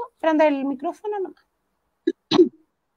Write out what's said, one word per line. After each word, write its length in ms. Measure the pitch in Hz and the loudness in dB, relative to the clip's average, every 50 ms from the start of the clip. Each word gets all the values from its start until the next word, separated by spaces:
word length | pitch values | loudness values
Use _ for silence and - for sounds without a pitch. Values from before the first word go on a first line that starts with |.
| 480 480 _ _ | -14 -14 _ _
Prende 280 | - 320 320 302 311 302 | -2 0 2 2 2 2
el 180 | 285 277 262 | 2 0 -4
micrófono 540 | 277 277 254 285 339 349 - - 427 415 415 | -6 -6 -6 -8 -10 -10 -8 -10 -8 -8 -6
nomás. 240 | 381 - - _ _ _ _ _ _ _ _ _ _ _ _ _ _ - - - _ _ - - 330 247 - _ _ _ _ _ _ _ _ | -8 -10 -12 _ _ _ _ _ _ _ _ _ _ _ _ _ _ -6 -6 -6 _ _ 4 4 4 4 2 _ _ _ _ _ _ _ _